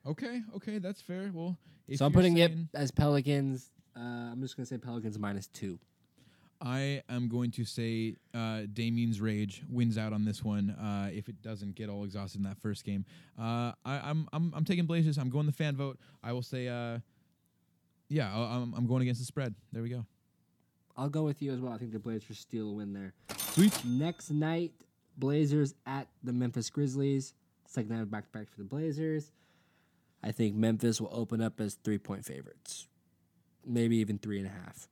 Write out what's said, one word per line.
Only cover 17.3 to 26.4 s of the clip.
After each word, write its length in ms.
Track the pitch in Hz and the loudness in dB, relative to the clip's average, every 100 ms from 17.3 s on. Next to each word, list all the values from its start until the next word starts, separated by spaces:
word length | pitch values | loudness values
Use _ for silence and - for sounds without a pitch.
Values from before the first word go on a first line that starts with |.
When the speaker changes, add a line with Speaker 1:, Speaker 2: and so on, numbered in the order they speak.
| _ _ _ _ _ _ _ _ | _ _ _ _ _ _ _ _
Speaker 1:
yeah, 260 | 151 107 | 0 2
I'll, 100 | 104 | 0
I'm, 300 | 117 123 120 | 0 -2 -2
I'm 140 | - 120 | 0 2
going 140 | 127 | 4
against 180 | 127 120 | 2 0
the 60 | 123 | -4
spread. 280 | - 131 101 _ | -4 -4 -6 _
There 100 | 113 | -8
we 60 | 117 | -6
go. 160 | 123 110 _ _ _ _ _ _ _ _ - | -6 -10 _ _ _ _ _ _ _ _ -4
Speaker 2:
I'll 140 | 139 | -2
go 140 | 156 | 2
with 180 | 156 143 | 0 0
you 100 | 139 | -2
as 80 | 127 | -2
well. 140 | 127 | -4
I 40 | 113 | -6
think 140 | 120 | -6
the 80 | 110 | -6
Blazers 400 | 113 110 - 107 | -4 -6 -6 -16
steal 300 | - 113 107 | -8 -6 -4
a 40 | |
win 200 | 104 101 | -4 -6
there. 200 | 98 95 _ - - | -6 -8 _ -12 -8
Speaker 1:
Sweet. 460 | - - 202 - | 0 6 6 6
Speaker 2:
Next 460 | 123 123 160 170 - | 0 2 0 -4 -2
night, 400 | 147 156 165 170 _ - _ _ - | 0 2 0 -4 _ -20 _ _ -2
Blazers 580 | 135 147 147 151 139 - - | 2 4 4 4 2 0 -8
at 220 | 139 - _ | -6 -8 _
the 80 | 123 | -2
Memphis 380 | 123 | 0